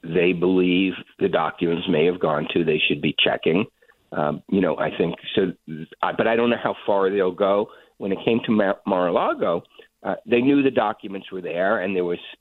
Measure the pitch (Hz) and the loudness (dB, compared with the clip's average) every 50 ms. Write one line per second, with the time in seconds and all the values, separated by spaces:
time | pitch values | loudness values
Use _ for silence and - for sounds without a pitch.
0 | - 82 82 90 87 90 92 85 87 90 92 92 90 90 90 90 95 95 87 - | -10 -2 0 2 2 2 2 2 2 2 2 4 4 4 2 2 2 0 -2 -6
1 | - _ _ _ - 95 87 87 80 78 - - 87 85 85 82 85 92 85 76 | -14 _ _ _ -2 0 0 0 -2 -2 -4 -2 -2 -2 -2 -2 -2 0 0 2
2 | 80 90 90 90 - 80 76 73 78 80 - 92 85 80 78 78 - - - 73 | 2 2 0 0 -2 0 0 -2 -2 -2 -2 0 0 2 0 0 0 0 -2 -2
3 | 73 78 - - - - - - - - 80 92 - - _ _ _ _ _ _ | -2 -4 -2 0 0 0 0 0 0 0 0 0 -2 -4 _ _ _ _ _ _
4 | _ _ - 87 76 73 76 - - - - 98 92 82 73 - - 76 - - | _ _ -4 -2 -2 -2 -2 -6 -6 -2 0 0 2 2 0 0 -2 -4 0 -2
5 | 92 85 85 - - - - 110 98 92 82 _ _ - 80 78 82 - - _ | -2 -2 -2 -6 -10 -2 0 0 0 0 -2 _ _ -14 -12 -12 -12 -14 -8 _
6 | - 87 85 - 113 110 117 117 120 120 117 110 - 117 101 - - - 104 98 | -4 -4 -2 0 0 2 2 2 2 2 0 0 0 0 -2 0 0 0 2 4
7 | 98 95 98 101 95 92 90 85 101 95 101 101 107 - - - - _ _ _ | 4 2 4 2 2 0 2 2 2 2 4 2 0 -2 -6 -20 -20 _ _ _
8 | 120 98 95 92 - 123 117 117 - - 113 107 104 95 101 - _ 101 98 90 | -4 -4 -4 -2 0 0 0 0 2 2 2 2 2 2 0 -2 _ 0 0 2
9 | 90 87 85 117 180 254 339 285 180 98 85 87 - _ _ - - _ _ _ | 2 2 2 0 0 0 -2 -2 -2 -2 -2 -2 -4 _ _ -20 -20 _ _ _
10 | - 101 92 - _ 110 113 120 123 135 143 143 135 135 123 120 110 104 110 _ | -6 -6 -6 -6 _ 0 0 2 4 4 4 4 2 2 2 2 0 0 -4 _
11 | - 101 95 98 95 - 98 95 90 82 78 87 92 98 110 110 90 98 98 90 | -10 -12 -12 -12 -12 -10 -12 -10 -8 -6 -4 -2 0 0 0 0 -2 -2 -2 -2
12 | 90 87 87 85 - - - _ | -2 -2 -4 -6 -8 -16 -20 _